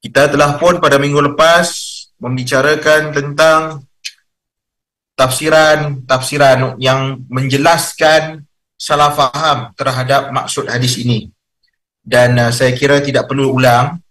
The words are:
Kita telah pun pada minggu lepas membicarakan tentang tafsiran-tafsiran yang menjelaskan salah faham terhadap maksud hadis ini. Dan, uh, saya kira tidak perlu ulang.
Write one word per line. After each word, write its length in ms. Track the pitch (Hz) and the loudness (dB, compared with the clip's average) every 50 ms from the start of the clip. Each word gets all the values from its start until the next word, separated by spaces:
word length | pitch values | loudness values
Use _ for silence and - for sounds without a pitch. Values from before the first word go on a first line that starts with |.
Kita 240 | - - - 139 147 | -16 -2 0 2 2
telah 320 | 143 143 143 147 143 143 - | 2 2 0 0 0 0 0
pun 240 | 165 175 180 175 | 0 0 2 2
pada 160 | 160 147 139 139 | 2 2 2 2
minggu 240 | 143 143 143 147 | 2 0 0 0
lepas 720 | 147 143 147 151 156 165 170 175 180 175 - - - - - - - _ _ _ | 0 0 0 2 2 4 4 2 2 0 -6 -10 -12 -14 -16 -16 -20 _ _ _
membicarakan 960 | - 123 127 127 127 127 143 131 135 147 156 151 - 156 151 156 151 151 147 | -10 -8 -6 -6 -6 -2 -2 0 2 0 0 0 2 2 2 2 2 -2 -6
tentang 720 | 143 139 147 143 147 160 160 160 156 160 156 156 143 123 _ _ _ _ - _ _ _ _ _ _ _ _ _ _ _ _ _ _ _ _ _ _ _ _ _ | -6 -6 -6 -2 2 2 4 4 2 0 -4 -12 -14 -18 _ _ _ _ -18 _ _ _ _ _ _ _ _ _ _ _ _ _ _ _ _ _ _ _ _ _
tafsiran-tafsiran 1600 | - 131 131 127 - 151 156 160 156 156 156 156 151 151 147 143 131 - - 131 127 127 - 147 143 139 135 131 123 131 131 123 - | -2 0 0 0 -4 -2 2 4 4 4 4 2 0 0 -6 -8 -10 -4 -2 -2 -2 -2 -6 0 4 4 4 4 4 0 -4 -6 -4
yang 400 | 131 131 131 135 135 135 135 135 131 - | -2 0 0 0 -2 -4 -8 -10 -12 -8
menjelaskan 1120 | 120 131 131 135 127 139 143 165 170 156 - - - - 156 156 160 156 156 156 156 156 147 _ _ _ _ _ _ | -6 -6 -4 -2 -2 0 2 2 2 0 -2 -8 -4 0 2 4 4 2 0 -2 -12 -16 -20 _ _ _ _ _ _
salah 400 | _ - - 151 147 147 147 147 | _ -6 -4 0 2 2 2 2
faham 560 | 143 139 127 - 147 160 156 147 123 - - _ - | 0 -2 0 0 -2 0 0 -2 -2 -4 -12 _ -6
terhadap 560 | 139 135 123 127 127 127 139 143 139 131 131 | -6 -4 -4 -4 -2 0 0 0 0 -2 -6
maksud 320 | 131 - - - 143 - | -8 -6 -6 -8 -8 -6
hadis 320 | - 113 123 131 123 120 - | -4 -4 -2 -2 -2 -4 -2
ini. 320 | 120 120 120 107 - - _ _ _ _ _ _ _ _ _ _ _ _ _ _ | -2 -2 -2 -2 -4 -10 _ _ _ _ _ _ _ _ _ _ _ _ _ _
Dan, 320 | _ 107 120 123 123 120 123 120 | _ 0 2 4 4 4 2 2
uh, 80 | 120 117 | 0 0
saya 240 | 120 120 131 127 123 | 0 0 0 0 0
kira 240 | 127 143 139 143 143 | 0 0 2 2 2
tidak 320 | 143 143 131 127 127 - | 0 0 -2 -4 -4 -2
perlu 240 | 135 139 135 135 135 | -4 -2 -2 0 0
ulang. 480 | 127 127 127 120 120 127 151 170 175 _ _ | 2 2 4 4 4 2 -2 -4 -12 _ _